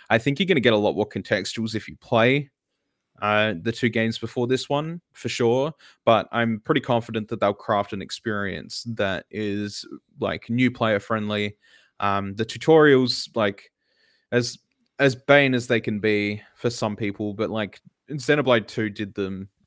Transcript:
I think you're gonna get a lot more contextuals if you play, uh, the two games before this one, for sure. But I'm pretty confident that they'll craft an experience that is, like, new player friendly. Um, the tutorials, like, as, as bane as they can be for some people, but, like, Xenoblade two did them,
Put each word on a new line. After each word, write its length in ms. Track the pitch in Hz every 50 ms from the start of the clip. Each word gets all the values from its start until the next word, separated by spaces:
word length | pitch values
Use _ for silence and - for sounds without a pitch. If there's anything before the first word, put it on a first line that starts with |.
| - -
I 80 | 113 117
think 180 | - 139 139 -
you're 60 | 196
gonna 140 | 175 185 135
get 140 | 107 120 110
a 40 |
lot 160 | 104 104 104 69
more 160 | 90 104 -
contextuals 640 | - 104 - - 110 98 - - - 117 110 110 110
if 140 | 107 -
you 80 | - 78
play, 540 | - - - 123 110 113 127 135 147 139 - _ _ _ _ _ _ _ _ _ _ _ _ _ - 101
uh, 320 | 104 104 107 107 107 95 82
the 120 | 80 113
two 180 | 110 - 127 117
games 300 | 107 113 110 113 113 -
before 260 | 117 113 - 127 120
this 240 | 120 131 131 - -
one, 320 | 143 143 156 160 170 175 _ _ -
for 160 | - - 117
sure. 440 | - - 123 113 120 131 139 160 - _ _ - _ _ -
But 220 | 120 113 101 - -
I'm 280 | - 117 117 117 110 104
pretty 220 | - - 156 139
confident 480 | - - 120 113 113 - 110 110 107 -
that 100 | 120 101
they'll 160 | 107 101 101
craft 360 | - - - 107 101 101 - 107
an 100 | 95 -
experience 800 | - - - - 113 107 101 101 95 87 78 53 - - - - 117
that 360 | 113 - 104 98 92 - - _
is, 520 | - 107 107 101 101 104 104 101 - - - - 73 - _ _ _ -
like, 280 | 104 92 80 - -
new 220 | - 117 123 127 120
player 300 | 123 - 120 113 104 101
friendly. 580 | - - 113 110 104 104 107 104 104 104 101 _ _ _ _ _ _ _ _ -
Um, 360 | 101 101 98 101 98 98 98
the 100 | 107 110
tutorials, 840 | 120 - 123 - 160 160 156 151 147 135 131 127 117 - - - - -
like, 360 | 117 104 101 101 - - _ _ _ _ _ _ _ _ _ _ _ _ -
as, 280 | 120 123 120 120 - - _ _ _ _ _ _ _ -
as 160 | 139 139 120
bane 380 | 123 - - 139 143 139 131 127
as 140 | 120 120
they 120 | - 120 113
can 180 | 113 113 107 104
be 420 | 104 107 104 104 104 104 104 104 - _ _
for 140 | - - 120
some 260 | 117 - 120 107 104
people, 380 | - 113 101 98 - 107 104 101
but, 160 | 113 107 80
like, 320 | 104 110 107 98 - - _ _ _ _ _ -
Xenoblade 560 | 147 143 120 151 147 151 131 127 123 113 101
two 220 | - - 117 110 107
did 240 | 101 110 107 101 -
them, 340 | 101 98 95 98 95 98 - _ _ _